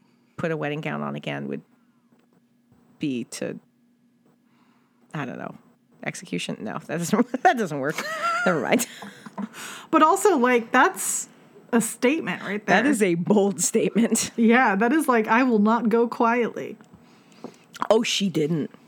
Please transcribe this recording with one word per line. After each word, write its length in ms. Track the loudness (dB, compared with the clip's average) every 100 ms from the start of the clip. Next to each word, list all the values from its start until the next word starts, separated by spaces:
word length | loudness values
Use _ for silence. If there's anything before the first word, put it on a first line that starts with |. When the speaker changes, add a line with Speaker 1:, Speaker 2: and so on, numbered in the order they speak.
| _ _ _ -8
Speaker 1:
put 140 | -6
a 60 | -4
wedding 220 | -6 -6
gown 220 | -6 -6
on 140 | -8 -8
again 320 | -8 -8 -8
would 120 | -10 -12 _ _ _ _ _ _ _ _ _ _ _ _ _
be 260 | -4 -4 -6
to, 340 | -8 -10 -10 -16 _ _ _ _ _ _ _ _ _ _ _ _ _ _
I 120 | -10 -8
don't 120 | -10
know, 180 | -12 -14 _ _ _ _ -12
execution? 500 | -10 -10 -8 -8 -10
No, 180 | -10 -12 -8
that 120 | -8
doesn't, 320 | -2 -2 0
<laughs> 120 | 0
that 140 | 0 2
doesn't 220 | -2 -4
work. 220 | -6 -6 -8 -6 -4 -2 0
Never 160 | 0
mind. 260 | -2 -4 -6 -12 -20 -20 -18 -14 -14 -14 -16 -16 -2
Speaker 2:
But 120 | 2
also, 340 | 4 4 4 4
like, 340 | 4 2 2
that's 560 | 4 4 2 -6 -6 -8 _ _ -20 -2
a 80 | 0
statement 640 | 0 0 0 0 -4 -8
right 220 | -8 -6 2
there. 180 | 4
Speaker 1:
That 60 | 4
is 140 | 2
a 120 | 2 2
bold 440 | 2 4 2 0
statement. 720 | -2 0 2 2 2 2 -2 2
Speaker 2:
Yeah, 380 | 4 6 4 2
that 160 | 2
is 160 | 2 2
like, 180 | 0 2
"I 160 | 2
will 160 | 4 4
not 300 | 4 2 2
go 180 | 2 2
quietly." 720 | 0 0 0 -2 -6 -12 -14 -20 -20 -20 _ _ -20 -20 -20 _ -4 2
Speaker 1:
Oh, 140 | 2
she 260 | 2 -2 -2
didn't. 420 | 0 0 -2 -4 -10